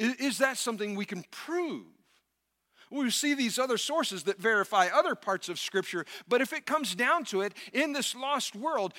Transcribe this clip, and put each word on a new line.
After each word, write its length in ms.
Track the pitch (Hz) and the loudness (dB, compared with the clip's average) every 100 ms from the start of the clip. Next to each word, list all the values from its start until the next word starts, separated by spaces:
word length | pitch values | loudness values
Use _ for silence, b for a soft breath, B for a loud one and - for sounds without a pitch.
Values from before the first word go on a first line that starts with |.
I-, 160 | 226 254 | -2 0
is 200 | 269 214 | -2 2
that 180 | 262 262 | 0 0
something 380 | 240 220 208 | -4 -4 -4
we 100 | 202 | -4
can 200 | 202 185 - | -6 -8 -10
prove? 560 | - - 349 330 143 82 _ _ _ _ _ _ _ _ b b | -14 -6 -4 -2 -6 -12 _ _ _ _ _ _ _ _ b b
We 200 | 277 254 | -2 0
see 240 | - 294 | 0 0
these 240 | 277 233 247 | 2 0 2
other 200 | 262 220 | 0 0
sources 460 | - 320 247 190 | 0 0 -2 -2
that 140 | 160 190 | -2 0
verify 500 | 220 214 190 202 180 | 2 2 4 4 6
other 220 | 240 339 | 4 2
parts 340 | 240 202 190 - | 0 -2 -4 -4
of 100 | 165 | -8
Scripture, 480 | - 190 180 175 151 B - | -2 -2 -2 -6 -8 B 2
but 120 | 247 | 2
if 120 | 262 | 2
it 140 | 311 - | -2 0
comes 280 | 302 220 | 0 0
down 300 | 180 247 339 240 | 0 2 2 2
to 160 | 190 | -2
it, 100 | 202 - B | -2 -6 B
in 200 | 240 311 | 0 0
this 220 | 277 - | 0 -4
lost 400 | 247 269 277 - | -4 -2 -2 -2
world, 400 | 208 302 269 190 | -4 -2 0 -2